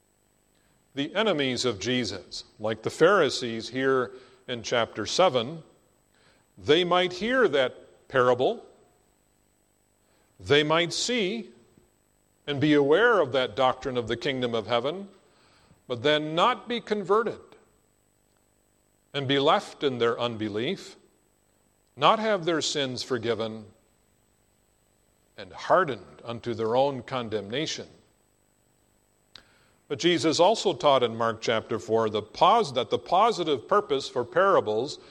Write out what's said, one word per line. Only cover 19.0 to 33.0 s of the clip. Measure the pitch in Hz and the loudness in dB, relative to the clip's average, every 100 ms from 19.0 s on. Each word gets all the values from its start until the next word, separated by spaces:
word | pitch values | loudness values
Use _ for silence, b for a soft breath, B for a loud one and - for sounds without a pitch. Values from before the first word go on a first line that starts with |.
| _ | _
and | 143 131 | -6 0
be | 139 | 2
left | 143 - - - | 4 2 0 -4
in | 143 123 | -4 2
their | 117 123 | 0 0
unbelief, | 120 107 110 104 135 196 - - _ _ _ _ _ _ _ _ _ - | -4 -4 -6 -4 -4 -6 -12 -20 _ _ _ _ _ _ _ _ _ 0
not | 151 214 | 2 2
have | 220 202 | 0 -2
their | 165 160 | -2 -2
sins | - 151 135 120 | -2 -4 -4 -6
forgiven, | - 123 110 107 110 110 104 _ _ _ _ _ _ _ _ _ _ _ _ _ _ _ _ - | -6 -4 -2 -4 -6 -10 -18 _ _ _ _ _ _ _ _ _ _ _ _ _ _ _ _ -20
and | 95 | -18
hardened | - - 165 170 107 87 - | -10 2 2 2 -4 -12 -16
unto | 117 117 123 | -12 -10 -8
their | 107 110 123 | -4 0 2
own | 139 135 | 0 -2
condemnation. | 110 131 113 107 98 127 - - 90 - _ _ _ _ _ _ _ _ _ _ _ _ _ b b b b b - | -8 -8 -6 -6 -6 -6 -6 -8 -14 -20 _ _ _ _ _ _ _ _ _ _ _ _ _ b b b b b -12
But | 143 | -2
Jesus | 170 165 160 135 | 0 2 2 4
also | 180 226 196 | 2 2 -2
taught | 143 151 135 | 0 2 4
in | 117 113 | 2 0
Mark | 113 110 | -2 -2
chapter | - 110 - 113 | -2 -2 -2 -6
four | - 113 110 | 0 0 2
the | 104 | -2
pos-, | 101 - 170 233 165 | -6 2 4 4 2
that | 127 113 | -4 -2
the | |
positive | 120 | -4